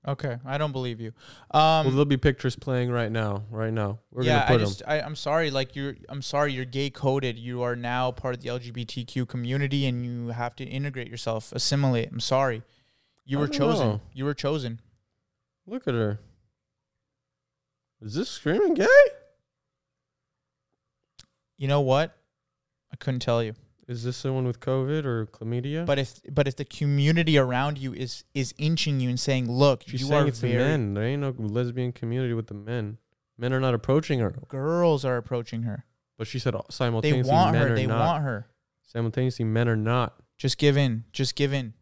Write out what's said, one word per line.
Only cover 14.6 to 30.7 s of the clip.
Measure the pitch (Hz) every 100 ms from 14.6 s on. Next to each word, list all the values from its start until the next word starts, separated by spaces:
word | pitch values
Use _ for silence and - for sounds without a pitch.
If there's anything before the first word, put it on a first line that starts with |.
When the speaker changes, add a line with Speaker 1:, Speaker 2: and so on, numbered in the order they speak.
| 123 117 _ _ _ _ _ _ _ _ -
Speaker 2:
Look | 240 -
at |
her. | 117 107 104 - _ _ _ _ _ _ _ _ _ _ _ _ _ _ _ _ _
Is | 110
this | 123 226
screaming | - 147 180 403
gay? | 320 381 539 571 - _ _ _ _ _ _ _ _ _ _ _ _ _ _ _ _ _ _ _ _ - _ _ _
Speaker 1:
You | 135
know | 143
what? | 135 135 165 _ _ _ _ _ _ _ _
I | -
couldn't | - 127
tell | 123 117
you. | 113 110 _ _ -
Speaker 2:
Is | 120
this | 120 123
someone | 135 131 127
with | 117
covid | - 131 131 156 143
or | 117 107
chlamydia? | - 113 120 131 151 165
Speaker 1:
But | 139
if, | 131 - -
but | 143 139
if | 131
the |
community | 139 - 147 143 143 165 160 147
around | 127 123 143 147
you | 131
is, | - 127 - -
is | 139 127 -
inching | 151 160 160 139
you | 123
and | 123
saying, | - 131 120
"Look, | 123 143 127 -
Speaker 2:
She's | 127
Speaker 1:
you | 135
Speaker 2:
saying | 147
Speaker 1:
are | 147
Speaker 2:
it's | 117
the | 123
Speaker 1:
very" | 123
Speaker 2:
men. | 131